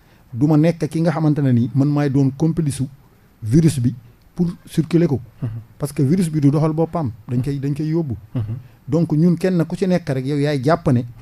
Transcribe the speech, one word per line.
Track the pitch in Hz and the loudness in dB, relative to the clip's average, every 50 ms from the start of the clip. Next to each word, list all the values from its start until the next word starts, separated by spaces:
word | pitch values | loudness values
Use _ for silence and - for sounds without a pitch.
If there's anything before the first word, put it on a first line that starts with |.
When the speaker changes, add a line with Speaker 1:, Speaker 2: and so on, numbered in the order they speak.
| _ _ _ _ _ _ - | _ _ _ _ _ _ -4
Speaker 1:
du | 113 135 | -2 2
ma | 156 160 | 4 4
nekk | 151 151 170 170 - - 139 | 4 4 4 2 0 -4 -4
ki | - 165 | -2 0
nga | 165 175 | 0 0
xamante | 139 160 160 151 151 151 143 | 0 2 2 0 2 2 2
ne | 135 123 | 2 4
ni | 117 117 120 - | 2 2 2 2
man | 131 139 147 | 2 2 2
maay | 147 147 147 147 | 2 0 0 0
doon | 135 139 139 135 135 | 2 2 2 2 0
complice | - 165 160 160 175 165 143 113 | 0 0 0 0 0 -2 -2 -2
su | - 127 - - - _ _ _ _ _ _ _ _ - | -4 -6 -8 -8 -14 _ _ _ _ _ _ _ _ -4
virus | 107 113 165 165 170 - 131 | 2 4 4 4 4 2 2
bi | 117 123 - - - - - _ _ _ _ | 0 -2 -4 -4 -10 -20 -20 _ _ _ _
pour | - 180 170 - - - | -4 -4 -4 -4 -8 -16
circuler | - - - 151 - - 160 170 160 | -4 -4 -2 -2 0 0 0 2 2
ko. | 135 113 - - - - - | 0 -4 -6 -10 -12 -10 -10
Speaker 2:
Mhm. | 117 110 117 - - - - | -8 -8 -10 -14 -16 -12 -10
Speaker 1:
Parce | 151 139 - | -10 -6 -2
que | - 143 | -2 0
virus | 127 160 190 185 160 | 2 2 2 0 -2
bi | 151 156 | 0 2
du | 139 143 | 2 2
doxal | 135 156 156 160 156 | 4 2 0 0 0
boppam. | 156 165 160 - 175 156 120 110 - - - | -2 -2 -2 -2 -4 -6 -6 -6 -10 -10 -6
Dañ | - 127 123 | -4 -4 -4
koy, | 143 143 143 | -4 -6 -6
dañ | 131 143 143 | -6 -6 -4
koy | 143 156 156 | -4 -4 -2
yóbbu. | 156 165 165 139 113 - - - - | -2 -2 -2 -4 -6 -10 -10 -10 -8
Speaker 2:
Mhm. | 131 110 104 113 139 - - - - _ - | -6 -6 -6 -8 -10 -12 -16 -20 -18 _ -2
Speaker 1:
Donc | 135 165 170 - 156 | 0 0 0 2 2
ñun | 147 165 180 170 | 2 4 4 2
kenn | 170 180 185 185 175 156 | 2 0 0 0 0 0
ku | 160 180 | -2 -2
ci | - 202 | -2 0
nekk | 185 180 170 170 160 | 0 0 0 0 -2
rek | 139 131 127 | -4 -4 -2
yow | 135 151 143 | -2 -2 0
yaay | 143 147 151 139 120 | 0 0 0 0 2
jàpp | 143 165 165 - 160 131 | 2 0 2 2 0 0
ne | 120 123 120 - - | 0 0 -4 -8 -12